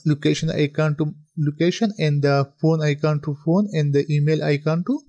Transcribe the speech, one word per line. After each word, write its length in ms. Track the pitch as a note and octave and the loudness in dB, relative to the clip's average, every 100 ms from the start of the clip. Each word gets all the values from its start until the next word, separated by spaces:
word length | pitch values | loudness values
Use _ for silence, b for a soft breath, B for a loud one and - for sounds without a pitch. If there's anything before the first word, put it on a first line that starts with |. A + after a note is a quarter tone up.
| D#3 | -2
location 460 | D3 D3+ D3 D#3+ | 0 0 0 -2
icon 440 | - C#3+ D3+ D#3 D3 | -2 -2 0 -2 0
to 160 | D3+ - _ E3 | -4 -6 _ -4
location, 540 | D3 D3 E3+ - A3 - | -4 0 0 0 -4 0
and 240 | D#3 C#3+ | 0 2
the 300 | C#3 C#3 C#3 _ | 2 2 0 _
phone 200 | D#3+ E3 | 0 2
icon 400 | D3+ D3 D#3 D3+ | 0 0 0 -2
to 140 | D3+ C#3+ | -4 -4
phone, 240 | E3 F3+ G#3 | 0 0 0
and 200 | D#3+ D3 | -2 0
the 120 | C#3 C#3+ | 0 0
email 340 | D3+ D3 D#3 | 0 2 0
icon 400 | D3+ D3 D3+ E3 F#3 | 0 0 0 -2 -2
to 140 | D4 | -4